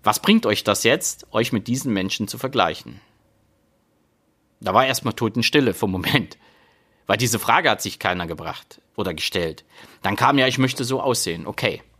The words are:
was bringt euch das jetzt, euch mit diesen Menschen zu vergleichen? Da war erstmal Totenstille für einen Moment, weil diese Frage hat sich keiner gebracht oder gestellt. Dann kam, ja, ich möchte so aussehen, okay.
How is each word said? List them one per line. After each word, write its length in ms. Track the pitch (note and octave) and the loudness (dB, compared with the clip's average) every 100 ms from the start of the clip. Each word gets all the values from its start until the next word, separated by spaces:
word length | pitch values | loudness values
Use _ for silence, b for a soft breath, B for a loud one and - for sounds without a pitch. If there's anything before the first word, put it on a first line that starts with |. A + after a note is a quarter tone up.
was 180 | G#2+ G#2+ | 0 0
bringt 240 | - A3 | 4 4
euch 200 | A2+ G#2 | 4 0
das 180 | - G2+ | 0 2
jetzt, 500 | A2+ D#3+ - - - | 4 2 0 -8 -4
euch 200 | G#2+ A#2+ | -2 0
mit 160 | A2 G2+ | -2 -2
diesen 240 | B2+ C#3 | -4 -2
Menschen 340 | G2+ F#2+ - G#2 | -2 -2 -4 -6
zu 100 | - | -6
vergleichen? 640 | C3 B2+ F2 D#2 A1+ F#2+ _ _ _ _ _ _ _ _ _ _ _ _ _ _ _ _ | -4 0 0 -2 -12 -20 _ _ _ _ _ _ _ _ _ _ _ _ _ _ _ _
Da 140 | G#2 | 0
war 100 | G2+ | 2
erstmal 300 | C3 C3 A2 | 2 0 -4
Totenstille 580 | - A2+ A#2+ A2+ D3+ B2 | -2 -2 0 2 2 2
für 140 | F2+ G2+ | 0 -2
einen 60 | |
Moment, 440 | F#2 G2 C#3+ - - b b b b b b - | -2 0 0 -2 -14 b b b b b b -2
weil 100 | G#2 | 0
diese 220 | B2 A#2 | 2 0
Frage 320 | - C#3+ D#3+ | 4 4 4
hat 100 | G#2 | 0
sich 200 | G#2 - | -4 -4
keiner 260 | G2 F#2 E2+ | -2 -2 -4
gebracht 540 | E2 D#2+ - _ - _ - | -6 -8 -12 _ -20 _ -6
oder 180 | F#2+ | -6
gestellt. 500 | D#2+ - G2 E2 D2+ _ B B B | -4 -4 -4 -4 -6 _ B B B
Dann 140 | - G2 | -4 2
kam, 200 | B2+ C#3+ | 2 4
ja, 120 | C3 | 2
ich 100 | B2+ | 2
möchte 240 | C3 B2+ | 0 0
so 180 | B2 C3 | -4 -2
aussehen, 460 | B2+ A#2 F#2 E2+ E2 | 0 -2 -2 -6 -8
okay. 340 | - B2+ - - | -4 -4 -4 -14